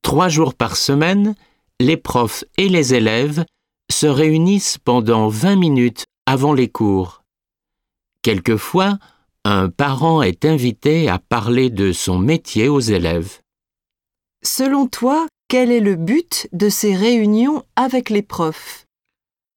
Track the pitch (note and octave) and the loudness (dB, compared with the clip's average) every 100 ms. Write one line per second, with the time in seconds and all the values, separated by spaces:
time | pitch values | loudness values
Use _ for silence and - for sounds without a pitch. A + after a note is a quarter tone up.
0 | - C#3 F3+ D#3 D#3 - A#2 - - C#3+ | -2 0 0 2 0 0 -4 -4 -2 0
1 | D#3+ G3 G3+ G#3 _ _ _ _ B2 D#3+ | 2 0 0 -4 _ _ _ _ 0 0
2 | - B2+ A2+ - - - F#3+ F3+ C3+ B2+ | -2 -2 -2 -4 -10 -4 0 0 2 2
3 | A2 A2+ C#3+ D3 E3 _ _ _ _ - | 2 0 -2 -4 -6 _ _ _ _ -2
4 | D3+ C3+ D#3 D#3 E3+ G3+ - - - B2 | 0 2 2 2 2 0 -2 -6 0 0
5 | A2 A2+ G#2+ G#2+ F3 G3+ F3 C#3 B2 A2+ | 2 2 0 0 0 2 2 2 0 -2
6 | - _ - C3 C#3 C#3+ A#2+ - G#2+ F#2+ | -18 _ -4 0 2 2 0 0 0 0
7 | F2+ - _ _ _ _ _ _ _ _ | -2 -10 _ _ _ _ _ _ _ _
8 | _ _ - G#2 F2+ A2 - F3+ F#3+ G3+ | _ _ -2 -2 0 -2 0 0 0 -2
9 | _ _ _ _ G#2 G2+ F#2 - C#3+ C3+ | _ _ _ _ -2 0 0 0 -2 0
10 | D#3+ D#3+ A2 F2 D3+ D#3 B2 G#2+ C#3+ D#3+ | 2 2 0 0 0 0 -2 -2 0 0
11 | D3+ F2+ _ A#2 A2+ A#2+ C3 A2 G2 F2 | 0 -2 _ -4 0 0 0 0 -2 0
12 | - F2+ G#2 D#3+ - - A#2+ C#3+ A2+ G2 | -2 0 2 0 -2 0 2 2 0 0
13 | E2+ E2+ F#2 - _ _ _ _ _ _ | 0 -2 -6 -12 _ _ _ _ _ _
14 | _ _ _ _ - - C4+ C#4 C4 - | _ _ _ _ -8 -2 0 0 -2 -2
15 | A#3+ D4+ D#4+ _ _ B3+ B3 A#3+ G3+ F3+ | 0 0 -2 _ _ 0 2 2 2 0
16 | E3 C#4 F4 - - F3 G#3 G3+ G#3+ F#3 | 0 -2 -2 -8 -8 -2 0 0 0 0
17 | G#3+ A#3+ G#3 G#3+ B3+ D4+ - - C4 C4 | 2 2 2 2 2 -2 -4 -4 -2 -2
18 | B3 G#3 G#3 - D#3+ D#3 - - _ _ | -2 -4 -4 -4 -4 -4 -16 -20 _ _
19 | _ _ _ _ _ | _ _ _ _ _